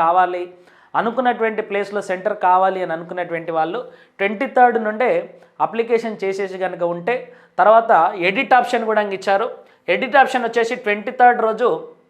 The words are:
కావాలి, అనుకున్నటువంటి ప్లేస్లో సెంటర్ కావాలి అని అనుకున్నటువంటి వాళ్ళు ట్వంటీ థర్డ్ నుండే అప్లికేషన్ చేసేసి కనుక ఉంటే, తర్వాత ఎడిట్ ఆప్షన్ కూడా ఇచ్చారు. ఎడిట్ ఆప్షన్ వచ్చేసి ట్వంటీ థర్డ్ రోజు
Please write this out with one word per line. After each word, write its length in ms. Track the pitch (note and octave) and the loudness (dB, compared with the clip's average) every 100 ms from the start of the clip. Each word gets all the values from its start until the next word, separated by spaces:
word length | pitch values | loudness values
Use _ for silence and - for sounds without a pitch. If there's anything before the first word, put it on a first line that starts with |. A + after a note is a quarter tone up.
కావాలి, 380 | E3 F3+ F3+ F3+ F3 - _ _ _ D3 | 2 2 2 -2 -10 -14 _ _ _ -4
అనుకున్నటువంటి 600 | G#3+ A#3 B3 A#3 A3+ G#3+ G#3 | -2 -2 -2 0 -2 -4 -4
ప్లేస్లో 320 | G3+ G3+ G#3 G3 | -4 -4 -6 -6
సెంటర్ 260 | F3+ G3 G#3 F#3 | -4 -4 -2 2
కావాలి 340 | F#3 F#3+ F#3+ F3 | 4 2 0 -4
అని 80 | E3 | -6
అనుకున్నటువంటి 560 | F3 F3+ F3 E3 E3 D#3+ | -8 -8 -6 -8 -6 -4
వాళ్ళు 220 | D#3+ G#3+ - - _ - | -2 -4 -10 -18 _ -4
ట్వంటీ 280 | G3 G#3 C4+ C4+ | -4 -2 -2 4
థర్డ్ 220 | B3 A3+ G#3+ | 4 4 -4
నుండే 240 | G#3+ B3 E3+ - - _ - D3+ | -2 0 0 -4 -14 _ -6 -4
అప్లికేషన్ 500 | A3+ A3+ A#3 A#3 G#3 | -2 0 0 -2 -6
చేసేసి 340 | G3 F#3+ G3 F#3 | -6 -4 -6 -4
కనుక 200 | F#3 F3+ E3+ | -6 -2 -4
ఉంటే, 220 | F3 F3 B3 - - _ - | -4 -4 -4 -6 -20 _ 2
తర్వాత 320 | F#3+ A3+ A3+ F#3 E3+ G3+ F3 | 6 6 6 4 4 0 -2
ఎడిట్ 260 | G3 C4+ B3 | 0 2 2
ఆప్షన్ 280 | B3 - A3 | 2 -2 0
కూడా 120 | G#3+ G#3 F#3+ | 0 0 -4
ఇచ్చారు. 300 | G3+ G3 A#3+ - - _ - C4 | -2 0 -2 -8 -20 _ -4 -2
ఎడిట్ 220 | C4 C#4 | 2 4
ఆప్షన్ 240 | B3+ B3+ A#3 | 4 2 -2
వచ్చేసి 300 | A#3 A3+ B3+ G#3 | -2 -2 -2 -2
ట్వంటీ 280 | G#3 G#3 B3+ | -4 -4 4
థర్డ్ 220 | B3 A#3+ A3 | 6 6 0
రోజు 220 | G#3+ A#3+ D#3+ - - _ | 0 0 -2 -6 -20 _